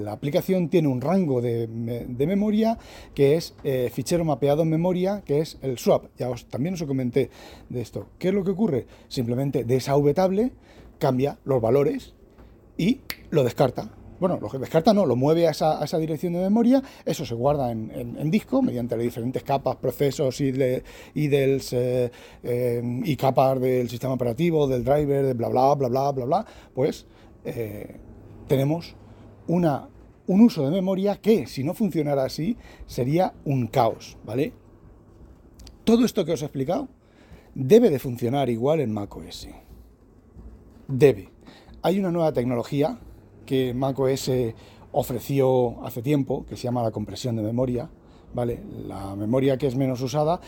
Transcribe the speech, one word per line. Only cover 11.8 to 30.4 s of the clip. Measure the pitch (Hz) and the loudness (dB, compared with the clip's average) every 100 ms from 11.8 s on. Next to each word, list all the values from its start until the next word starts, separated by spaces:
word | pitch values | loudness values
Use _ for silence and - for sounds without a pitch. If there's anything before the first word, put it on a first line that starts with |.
| 143 147 - - - - - - - - | 2 -2 -8 -20 -20 -20 -20 -20 -16 -2
y | 175 277 - - - | 0 0 -6 -14 -2
lo | 156 | 0
descarta. | 123 - 135 - - - - - | 2 2 2 0 -12 -14 -18 -4
Bueno, | 180 151 | -2 -2
lo | 107 | -6
que | 135 | -8
descarta | 117 160 226 | 0 2 4
no, | 208 165 | 4 4
lo | 120 | 4
mueve | 139 165 165 | 4 4 4
a | |
esa, | 147 156 151 | 2 0 0
a | 147 | -2
esa | 170 | -2
dirección | 160 156 180 | -2 -2 -2
de | 170 | -2
memoria, | 190 220 240 269 269 - - | 2 4 4 4 2 -10 -6
eso | - | -6
se | 120 | -4
guarda | 117 131 147 123 | 0 0 2 0
en, | 113 110 | -4 -6
en, | 139 120 - | -8 -10 -4
en | 147 | 0
disco | 202 - 262 | 0 2 0
mediante | 254 120 120 | 0 -2 -4
las | 117 | -2
diferentes | 120 117 120 127 | -2 -2 -6 -6
capas, | - 135 135 120 | -2 -2 -2 -2
procesos, | 135 - 143 131 135 123 | -4 0 -2 0 -2 0
idle-, | 139 131 127 127 - - - | -2 0 0 0 -6 -20 -10
idles, | 156 151 139 135 135 - | -4 0 2 2 0 -2
eh, | 127 123 127 120 - - - | -2 0 0 -2 -4 -20 -12
eh, | - 123 123 120 120 123 | -4 -2 0 0 -2 -4
y | 170 135 | -2 0
capas | 135 131 135 131 | 2 4 2 2
del | 127 127 120 | 2 0 -2
sistema | 120 131 | -4 -4
operativo, | 131 120 113 170 156 139 | -2 -2 0 0 2 2
del | 127 | 0
driver, | 117 147 143 139 | 2 2 2 0
de | 135 | 0
bla, | 120 110 | 0 0
bla, | 120 135 | 4 4
bla, | 143 127 | 4 0
bla, | 127 139 | 0 0
bla, | 131 123 | -2 -2
bla, | 180 - - - | -2 -2 -14 -12
pues, | - 151 - - - - - 120 | -2 -2 -4 -16 -20 -20 -16 -12
eh, | 120 110 104 - - - - - - - | -8 -8 -10 -14 -18 -20 -20 -20 -12 0
tenemos | 135 139 165 - - - - - - - | 2 2 -2 -6 -18 -20 -20 -20 -14 -2
una, | 175 170 135 - - - - - | 2 2 2 -4 -20 -20 -12 0
un | 190 | 6